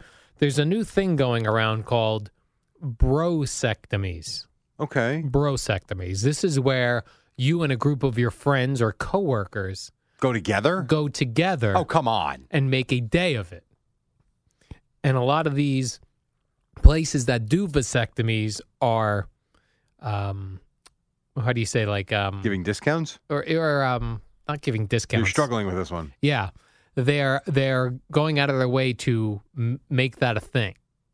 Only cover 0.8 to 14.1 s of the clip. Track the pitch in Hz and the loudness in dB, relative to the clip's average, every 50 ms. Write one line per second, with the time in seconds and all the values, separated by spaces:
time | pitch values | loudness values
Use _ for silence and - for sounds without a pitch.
0.8 | 214 - - 202 196 185 170 139 135 123 120 113 113 107 107 113 110 110 110 110 | -2 -2 0 0 2 2 2 2 2 2 2 0 2 2 2 2 2 2 0 -2
1.8 | 104 - 123 117 113 110 110 107 104 - _ _ _ _ _ _ _ _ _ - | -2 0 0 2 2 2 0 -2 -4 -10 _ _ _ _ _ _ _ _ _ -12
2.8 | 170 135 117 - - 127 135 151 165 175 170 156 139 123 - - - 117 104 - | -10 -8 0 2 2 4 4 2 2 0 0 0 -2 -2 -4 -2 -2 -2 -2 -2
3.8 | _ - - 101 98 92 85 80 78 - - - - _ _ _ _ _ _ - | _ -6 -4 -4 -4 -4 -6 -8 -10 -12 -12 -12 -12 _ _ _ _ _ _ -8
4.8 | 151 143 - 139 113 120 143 160 160 135 123 139 147 147 135 - - - 107 92 | -8 -4 0 0 0 0 0 -2 -4 -2 0 0 0 0 -2 -2 -2 -2 -4 -4
5.8 | - - 104 92 90 90 95 98 110 139 151 - - 180 147 139 123 135 131 127 | -4 -8 -10 -8 -6 -6 -6 -2 0 0 0 0 -2 0 0 2 2 2 2 2
6.8 | 123 120 120 117 - - - _ _ _ _ - 127 139 170 170 165 143 131 113 | 0 0 0 -2 -4 -8 -18 _ _ _ _ -2 0 0 2 2 0 0 -2 0
7.8 | - 143 147 123 139 135 113 117 120 113 - - - 143 143 131 123 131 139 123 | 0 0 0 2 0 -2 0 2 0 0 0 -2 0 0 2 2 2 0 0 2
8.8 | 117 110 - - - - - 202 202 151 127 107 98 - - 107 95 95 95 - | 0 0 0 -2 -6 -2 -2 0 0 0 0 -2 -2 -4 -6 -6 -6 -6 -8 -10
9.8 | - - _ _ _ _ _ - - 131 120 107 85 104 101 101 107 151 180 190 | -12 -16 _ _ _ _ _ -2 0 0 0 0 -2 0 0 2 2 2 0 0
10.8 | 139 120 156 156 151 147 - - 143 123 113 156 165 190 185 135 113 104 98 180 | 0 0 0 0 0 -2 -2 -2 -4 -2 0 0 0 0 0 0 0 2 2 2
11.8 | 170 - - 165 135 117 113 101 80 71 69 - - - - 147 139 135 131 131 | 0 2 2 2 2 2 0 0 0 -2 -6 -8 -12 -4 -2 0 2 2 2 0
12.8 | 127 - 131 127 120 110 - 170 180 180 139 110 98 87 87 85 _ _ _ _ | 0 0 -2 -2 -2 0 0 0 0 2 -2 -2 -6 -8 -12 -20 _ _ _ _
13.8 | _ _ _ _ _ _ | _ _ _ _ _ _